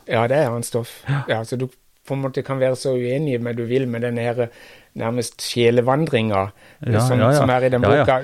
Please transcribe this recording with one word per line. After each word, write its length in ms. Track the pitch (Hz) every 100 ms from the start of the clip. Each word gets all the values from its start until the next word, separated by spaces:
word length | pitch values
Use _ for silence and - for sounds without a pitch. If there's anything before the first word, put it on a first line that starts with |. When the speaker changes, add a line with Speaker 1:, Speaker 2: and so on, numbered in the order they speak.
| -
Speaker 1:
Ja, 180 | 117 117
det 80 | 135
er 120 | 143
annet 160 | 117 117
stoff. 240 | 117 117 - -
Speaker 2:
Ja. 140 | 139 131
Speaker 1:
Ja, 100 | 113
så 120 | 113 127
du 120 | 127 - _ _ -
på 100 | 139
en 60 |
måte 180 | 135 131
kan 160 | 127 135
være 160 | 131 131
så 200 | 139 127
uenig 400 | 123 131 156 120
med 160 | 120 120
du 80 | 117
vil 200 | 123 131
med 140 | 117
den 160 | 120 117
her, 240 | 120 117
eh, 60 | 117 - - - _ -
nærmest 440 | 117 123 117 -
sjelevandringa, 1000 | - - 117 120 120 135 160 123 110 101 98 - - -
eh, 100 | -
Speaker 2:
Ja, 80 | 107 123
Speaker 1:
som, 120 | 123
Speaker 2:
ja, 100 | 110
ja. 60 | 143
Speaker 1:
som 100 | 131
er 140 | 127
i 60 | 127
den 120 | 123
Speaker 2:
Ja, 100 | 101
ja. 100 | 135
Speaker 1:
boka. 140 | 127 131